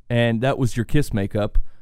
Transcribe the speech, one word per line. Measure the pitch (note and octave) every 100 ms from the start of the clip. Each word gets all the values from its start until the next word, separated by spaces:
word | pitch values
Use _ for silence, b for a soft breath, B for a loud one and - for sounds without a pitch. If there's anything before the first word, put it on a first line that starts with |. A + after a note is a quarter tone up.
| -
and | A#2+ A#2 A2+
that | B2+ -
was | B2+ B2
your | A2
Kiss | D3 -
makeup | G2 G2 G#2 G#2 - - -